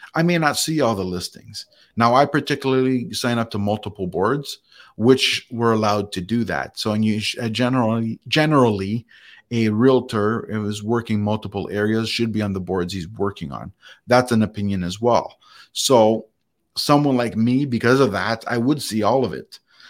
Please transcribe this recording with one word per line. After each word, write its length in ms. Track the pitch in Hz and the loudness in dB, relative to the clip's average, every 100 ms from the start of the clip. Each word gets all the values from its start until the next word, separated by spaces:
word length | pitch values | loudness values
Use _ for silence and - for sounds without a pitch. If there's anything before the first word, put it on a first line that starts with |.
| - | -8
I 80 | 160 | -2
may 160 | 170 170 | 0 2
not 200 | 151 - | 0 0
see 220 | - 156 | -2 0
all 160 | 120 104 | 0 0
the 80 | |
listings. 640 | 92 90 - - 107 107 - _ _ - | -4 -6 -8 -14 -20 -18 -20 _ _ 2
Now, 160 | 117 | 4
I 120 | 123 143 | 4 4
particularly 880 | 151 143 139 135 131 131 127 117 | 0 -2 -2 0 2 2 -2 -4
sign 260 | - 127 117 | -6 -2 -2
up 100 | 113 | -2
to 60 | 107 | -4
multiple 480 | 101 107 104 98 92 | -2 -4 -6 -8 -6
boards, 540 | 82 101 143 139 - _ - - - | -2 0 -2 -6 -14 _ -20 -16 2
which 520 | 113 131 - - - | 4 4 2 -2 -6
we're 240 | 117 117 | -2 2
allowed 380 | 113 107 104 101 | 2 2 0 -2
to 100 | - | -8
do 220 | 90 117 | -4 -2
that. 340 | 101 76 64 - | -2 -4 -6 -6
So, 140 | 110 | -4
and 120 | 107 | 0
you 160 | 110 107 | 0 0
sh-, 180 | 107 - | -4 -6
uh, 80 | 120 | -4
generally, 720 | 107 123 127 113 113 113 - - | -2 0 0 0 0 -4 -8 -4
generally, 800 | 156 156 147 123 101 95 117 - - - - - | 0 2 4 4 2 -2 -4 -6 -20 -20 -20 -6
a 180 | 117 110 | 0 0
realtor 760 | 107 131 127 127 110 104 113 - | 4 4 4 2 0 0 -2 -4
who 160 | 107 104 | -6 -4
is 160 | 104 | -4
working 380 | 104 117 113 107 | -2 -2 -2 -2
multiple 480 | 104 107 101 101 90 | -2 -2 -4 -8 -6
areas 360 | 101 104 110 110 | -2 0 0 -2
should 220 | - 117 | -2 -2
be 100 | 107 | -2
on 120 | 104 | -4
the 60 | 95 | -4
boards 340 | 87 92 90 | -4 -4 -4
he's 140 | 95 82 | -6 -10
working 440 | 110 101 - 78 | -6 -6 -6 -10
on. 200 | 60 67 - - - - | -10 -14 -18 -20 -14 2
That's 240 | 123 127 | 2 4
an 120 | 113 | 2
opinion 400 | 104 104 101 98 | 0 -2 -4 -4
as 180 | 87 101 | -4 -2
well. 380 | 117 113 - - _ - - | 2 2 0 -10 _ -20 -14
So 560 | - - 127 110 113 - _ _ _ _ - | -6 4 6 6 2 -4 _ _ _ _ -6
someone 420 | - 147 143 127 | 2 2 4 0
like 180 | 117 110 | 0 0
me, 300 | 117 127 143 | 0 2 0
because 340 | 117 120 135 | 0 4 4
of 120 | 127 | 4
that, 320 | 95 98 113 - | 0 -2 -4 -4
I 120 | 120 | -2
would 240 | 120 151 | 0 -2
see 200 | - 110 | -2 0
all 240 | 104 131 117 | 2 2 0
of 80 | |
it. 260 | 73 - - _ _ | -6 -12 -20 _ _